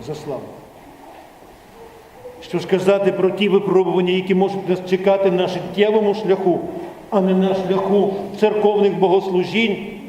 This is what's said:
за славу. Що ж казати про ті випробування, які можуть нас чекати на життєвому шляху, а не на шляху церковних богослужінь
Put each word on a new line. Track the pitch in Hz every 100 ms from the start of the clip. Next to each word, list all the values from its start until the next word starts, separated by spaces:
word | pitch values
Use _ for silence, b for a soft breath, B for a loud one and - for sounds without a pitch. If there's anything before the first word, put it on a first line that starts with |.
| 113
за | 143
славу. | 147 127 101 - - - - - - - - - - - - - - - - - - -
Що | - 175
ж | -
казати | 190 185 202 190
про | 180 185
ті | 185 202
випробування, | 196 196 185 180 170 180
які | 185 185 185
можуть | 190 190 -
нас | 180 -
чекати | 185 196 196 196
на | 180 180
життєвому | 180 - 190 208 220 208
шляху, | 202 175 190 180 156 - B B B -
а | 208
не | 185
на | 190 190 190
шляху | 180 190 190 202 190 196 - -
церковних | 214 208 208 208 202 170
богослужінь | 185 190 190 180 180 208 226 190 - -